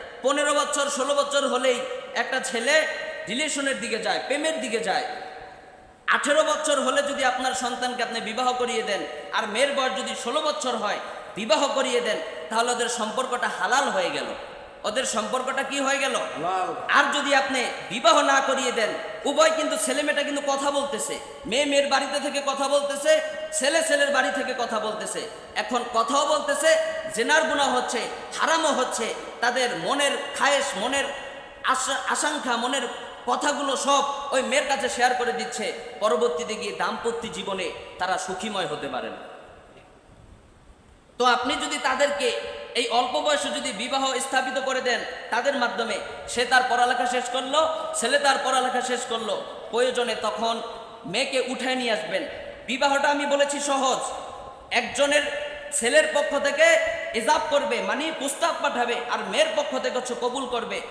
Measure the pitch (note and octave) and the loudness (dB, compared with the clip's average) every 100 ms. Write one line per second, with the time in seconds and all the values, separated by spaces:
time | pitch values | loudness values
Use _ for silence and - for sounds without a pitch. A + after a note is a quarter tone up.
0 | - - B3+ C#4+ D4 D4 C#4+ C#4+ C#4 B3+ | -12 -2 0 2 2 2 2 0 0 0
1 | C#4 C#4+ C4 C#4 C4 B3 C4 A#3+ - - | 0 2 2 0 2 2 2 0 -2 -8
2 | - - B3 C4 - A3+ B3 D#4 D4+ - | -6 -4 -2 -2 -2 -2 2 4 2 -2
3 | - - - B3 D4+ C#4+ C4+ A3 A3 A3 | -8 -8 -6 -2 -2 -2 -2 -2 -4 -2
4 | F#3+ F3 - C#4+ D#4+ A#3+ A#3 A3 F#3+ D#3+ | 0 -2 -2 -2 0 -2 -2 -2 0 -2
5 | - - - - - - - - - - | -2 -8 -12 -14 -16 -18 -20 -20 -20 -6
6 | - A3+ C4 D4+ D#4 D4 D4+ C#4 B3+ C#4 | 0 2 4 4 4 2 2 2 2 2
7 | C#4+ C4 B3+ B3 C4 B3 B3 B3 B3 A#3+ | 0 0 0 0 -2 -2 -4 -2 -4 -2
8 | A3+ A3+ G3+ A3 B3+ B3 A#3+ A3+ G3+ F#3 | -4 -4 -4 0 0 0 0 0 -2 -2
9 | D3 - - G3 G#3+ G#3+ C#4 C#4 C4 - | -4 -8 -4 -4 -2 0 2 2 0 -2
10 | A#3 A3 A#3 D4 D4+ D4 B3+ A3+ G#3 F3+ | -4 -6 -4 -2 -2 -2 -2 -2 -2 -4
11 | - - - F3+ A3+ D4+ C4+ C4+ B3+ A#3+ | -6 -12 -10 -6 2 2 4 0 0 0
12 | A3 F3+ - - - A3+ A#3+ A#3 A#3 - | 0 -2 -6 -10 -2 0 2 0 -2 -2
13 | G#3+ C4 B3+ A#3+ G#3+ - F#3+ C4 B3+ F#3+ | -2 -2 -2 -2 -2 -2 2 2 2 2
14 | E3+ C#3+ - - - - - - G3+ A3+ | 0 -2 -4 -6 -10 -14 -16 -8 -4 -2
15 | A#3+ A3 G#3+ B3+ C4 C4 C4+ C#4 C4+ C#4 | -2 -2 -2 -2 -2 -4 -2 -2 0 0
16 | C4+ A3+ - C#3 E3+ F#3+ F3 - - - | 0 0 -2 -4 -2 0 -2 -4 2 4
17 | - C#4+ C#4 C#4 C#4+ C4 A3+ - - A#3 | 4 2 2 2 4 0 -2 -4 -6 2
18 | E4 D#4 C#4+ C#4 C4+ C4 B3 A#3 G#3 - | 6 6 6 4 4 2 0 2 0 -2
19 | - - C#4 C#4+ D#4+ D#4+ D4+ D4 C4 C4+ | -8 -4 0 6 6 4 0 0 0 2
20 | D4 C#4+ C#4 C#4+ C#4+ C4+ C#4+ C#4 - A3 | 2 0 0 0 0 0 2 0 0 -2
21 | - D3 - - E3+ B3 C#4+ C#4 C#4 C4+ | -4 -6 -8 -10 -2 2 4 4 4 2
22 | C#4 D4 C#4 C#4 C#4 C#4+ C#4 C#4+ C#4+ C#4+ | 2 -2 -2 -2 0 0 2 2 2 2
23 | D4+ D#4 D#4 - - - C4+ D#4+ - C#4+ | 4 4 2 -6 -4 -2 2 2 2 4
24 | C#4 C4 C4 C#4 B3+ B3 A3+ A3 G#3+ G#3+ | 4 4 2 0 -2 -2 -2 -2 -2 -4
25 | - E3 - - - - G#3+ B3 A3+ A3+ | -6 -6 -8 -10 -6 -4 -2 -2 0 0
26 | A#3 C#4 D4+ D4 D4 D4 D#4+ D#4+ - - | 2 2 4 2 2 2 6 4 2 -4
27 | - G#3+ C4 D#4 D#4 C#4+ C4+ B3 - A#3+ | -4 -2 4 4 4 2 2 2 0 -2
28 | G3 - - - B3+ E4 D#4+ B3 B3 - | -4 -6 -8 -2 2 4 4 2 0 0
29 | G#3+ - - - A#3+ B3 B3 E3 F#3 C#4 | -2 -4 -10 -2 0 2 0 0 0 2
30 | C#4 A#3+ - - C4+ C#4+ - F#3+ A#3+ C#4 | 2 0 -4 2 4 4 2 -2 0 0
31 | B3+ - - - - - - B3+ - C4 | -2 -6 -10 -12 -14 -4 0 0 0 -2
32 | - A#3+ D4+ D4+ B3+ A#3 B3 C4+ A#3+ - | -2 0 0 -2 -2 0 0 -2 -2 -6
33 | - - - B3 D4+ C#4 C#4 B3+ C4 C#4 | -12 -8 -2 0 0 0 0 0 2 2
34 | C4+ - - C4 A3+ C4+ C#4 C4+ B3+ A#3+ | 2 -2 -2 0 2 2 2 0 0 2
35 | B3+ B3 A#3+ A#3 A3 - F#3 - - - | 2 2 0 -2 -4 -4 -4 -6 -10 -2
36 | G#3+ A3+ A#3 A#3+ G#3 G#3 - - F3+ A3+ | 2 4 2 0 -4 -4 -4 -2 -2 -2
37 | A#3 A3+ A3 F#3+ G3 F#3+ D#3+ - - - | -4 -4 -6 -6 -4 -4 -4 -8 -12 -6
38 | F#3 F3 - F#3 A3 G3 D#3 C#3 C#3 B2+ | -2 -2 -2 -6 -4 -4 -4 -4 -6 -6
39 | A2+ - - - - - - - - - | -6 -8 -14 -16 -18 -20 -20 -20 -20 -20
40 | - - - - - - - - - - | -20 -20 -20 -20 -20 -20 -20 -20 -20 -20
41 | - - B3 A#3+ B3 D#4 D4 D4 C4 C4 | -12 0 2 2 0 -2 -4 -2 0 2
42 | C#4+ C#4+ B3 G3 - - - A#3 B3 A#3 | 2 2 0 -2 -6 -10 -6 -4 2 2
43 | B3+ D4 D4+ C#4+ - C4 B3+ G3+ B3 C4+ | 2 0 2 2 0 -4 -4 -6 -2 0
44 | C4+ B3+ - C4 C4 C4 C4 C4 B3 A3 | 0 -2 0 0 0 -2 -2 0 0 0
45 | - - - A#3 C4+ C4+ A#3 - A3+ G3 | -4 -10 -4 0 0 2 0 0 -4 -4
46 | - - - A#3 B3 B3+ B3+ A#3+ B3 B3 | -6 -10 -6 -2 4 4 6 4 4 2
47 | B3 B3 A#3+ B3+ C4 D4+ D#4+ - - - | 0 0 -2 -2 2 2 2 0 -4 -2
48 | A#3 C#4+ C#4+ C4+ C4+ C4 B3 B3 A#3+ A#3+ | 2 4 4 2 2 2 2 0 0 -2
49 | B3 A3+ G#3+ E3 - - - A3+ B3+ B3 | -2 -4 -2 -4 -6 -10 -4 2 2 2
50 | A#3 G#3+ G#3+ G#3+ A3+ A3+ - - - - | 0 0 -2 0 -2 -2 -6 -10 -14 -12
51 | - G#3+ C#4 C4 A#3+ B3+ C4 B3+ A#3+ G#3+ | -4 -2 0 0 0 -2 -2 0 0 0
52 | - - - - - - - B3+ C#4+ C#4 | -2 -4 -4 -8 -12 -10 -6 2 2 4
53 | D4 C#4+ C#4+ C#4+ C#4+ C#4+ C#4+ C4+ C4+ A3+ | 4 2 2 4 2 0 0 2 2 0
54 | - - - - - - - G#3+ G#3+ B3 | -2 -8 -10 -12 -14 -16 -2 -2 0 2
55 | C#4+ D4 C#4+ - - - - - A#3 D4+ | 4 4 2 -2 -6 -8 -6 0 4 6
56 | D4+ D4 D4+ C#4+ C#4+ C#4+ E4 E4 - - | 6 2 2 2 2 4 6 6 2 -2
57 | - A3+ A3 D#4 - C#4+ D4 A3+ G3 A#3+ | -4 0 2 2 2 0 2 0 0 -2
58 | D#4+ - C#4 - E4 - D4 A#3+ A#3 A#3 | -2 -4 -4 0 0 0 0 0 0 -2
59 | - A3 G3 A3+ D#4 - - B3+ B3+ B3+ | -2 -4 0 2 2 2 -2 -2 -2 -2
60 | B3 A#3+ A#3+ C4 B3 A#3+ G3+ F#3+ - | -4 -4 -4 -4 -4 -4 -4 -6 -8